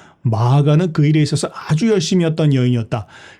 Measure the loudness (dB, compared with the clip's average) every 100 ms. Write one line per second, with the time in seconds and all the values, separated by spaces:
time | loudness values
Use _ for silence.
0 | -20 _ -4 0 2 2 2 2 0 0
1 | 2 2 0 -2 -6 -10 -4 -2 0 0
2 | 0 0 0 0 0 2 2 0 -4 -8
3 | -10 -18 -20 -20